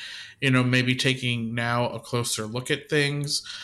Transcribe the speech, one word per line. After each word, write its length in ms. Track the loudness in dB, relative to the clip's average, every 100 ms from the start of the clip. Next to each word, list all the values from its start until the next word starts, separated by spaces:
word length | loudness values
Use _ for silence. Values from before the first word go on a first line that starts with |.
| -12 -14 -16 -2
you 100 | 4
know, 120 | 4
maybe 320 | 6 4 4
taking 600 | 2 2 0 -2 -2 -2
now 340 | -2 0 0 0
a 120 | -4
closer 460 | -4 -2 -2 -4 -4
look 240 | -6 -2
at 180 | -4 0
things, 540 | 0 2 0 -2 -4 -6 -12